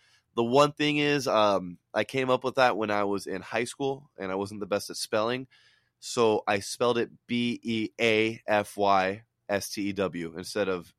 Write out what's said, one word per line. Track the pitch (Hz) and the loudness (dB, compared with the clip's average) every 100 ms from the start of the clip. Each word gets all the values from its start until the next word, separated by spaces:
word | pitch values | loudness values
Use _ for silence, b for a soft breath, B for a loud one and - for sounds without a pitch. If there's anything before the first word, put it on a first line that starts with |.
| b b b 117 | b b b -2
The | |
one | 117 131 147 | 4 6 4
thing | - 147 147 | 2 0 2
is, | 147 143 131 | 0 0 2
um, | 107 107 98 90 87 _ | 4 4 2 -2 -12 _
I | 107 | -2
came | 107 135 127 | -2 -2 0
up | 127 | 0
with | 131 135 | 0 2
that | 123 98 | 2 2
when | 107 | 0
I | 104 | 0
was | 101 101 - | 0 -2 -6
in | 92 | -10
high | 90 113 120 | -6 -4 -4
school, | - 139 135 - - | -4 -6 -6 -12 -10
and | 95 | -6
I | 95 | -4
wasn't | 101 107 | -6 -8
the | 98 | -4
best | 104 - | -4 -4
at | - | -10
spelling. | - 110 110 127 135 b b b b _ | -4 -2 0 -4 -8 b b b b _
So | - - 110 107 - | -6 2 4 4 2
I | 104 | -2
spelled | - - 120 117 | -2 -2 0 0
it | 110 - - | -2 -8 -4
B | 120 120 117 | -2 0 -2
E | 113 113 107 - | -4 -4 -4 0
A | 117 110 110 113 - | 2 4 2 -2 0
F | 104 101 - | 0 0 0
Y | 101 98 92 104 - _ - | 2 4 2 -2 -12 _ -4
S | 101 - | -2 -2
T | - 101 | -6 -4
E | |
W | 98 95 87 82 82 | -2 -2 -4 -8 -10
instead | 90 107 95 | -8 -2 -2
of | 92 82 | -2 -8